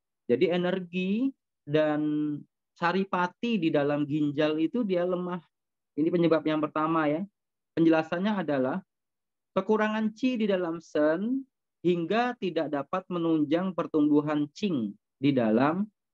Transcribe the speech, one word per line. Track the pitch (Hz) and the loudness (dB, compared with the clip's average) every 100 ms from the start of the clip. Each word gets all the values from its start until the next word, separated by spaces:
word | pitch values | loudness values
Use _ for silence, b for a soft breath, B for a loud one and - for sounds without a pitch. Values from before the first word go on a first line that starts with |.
| _ _ - | _ _ -2
Jadi | 120 170 | 0 2
energi | 180 180 190 180 180 185 214 269 - _ _ | 0 -2 -4 -4 -4 -2 0 -2 -6 _ _
dan | - 151 151 151 151 151 151 147 151 _ _ - | -4 0 0 0 -2 -2 -4 -6 -10 _ _ -6
saripati | 170 180 190 185 180 - 240 220 | -2 0 0 -2 -2 -2 -2 0
di | 165 | 0
dalam | 147 143 147 147 | 0 0 0 -2
ginjal | 151 147 143 151 156 | -2 -2 0 0 0
itu | 160 240 214 | -2 -2 -2
dia | 175 | -2
lemah. | 180 180 175 180 - _ _ _ _ - | -2 -4 -6 -10 -12 _ _ _ _ -4
Ini | 160 | 0
penyebab | 175 170 160 151 | 2 2 2 0
yang | 156 | -2
pertama | 151 156 156 165 151 | -2 -2 -2 0 0
ya. | 151 196 _ _ _ _ - | -2 -6 _ _ _ _ 2
Penjelasannya | 165 160 160 180 202 202 | 4 4 2 -2 -2 -2
adalah | 156 143 131 185 - _ _ _ _ _ _ | -2 0 -2 -4 -8 _ _ _ _ _ _
kekurangan | - 185 214 214 220 214 | -4 0 2 0 0 -4
Qi | 220 254 247 | -2 -2 0
di | 214 | 0
dalam | 190 170 170 | 0 -2 -6
Sen | - 156 151 165 220 269 269 _ _ _ | -4 0 2 2 -2 -4 -6 _ _ _
hingga | 170 175 165 214 247 240 | 0 0 0 0 -2 -4
tidak | 190 160 151 | -4 -2 -2
dapat | 143 139 185 - | -4 -4 -6 -6
menunjang | 175 165 160 143 160 190 | -2 0 2 2 0 -2
pertumbuhan | 170 160 156 147 147 147 147 147 | -4 -2 2 4 4 2 0 -4
Qing | - 208 147 107 - _ _ | -4 -2 -2 -4 -6 _ _
di | 139 | 0
dalam | 135 110 110 139 175 208 _ _ | 2 4 4 2 0 -4 _ _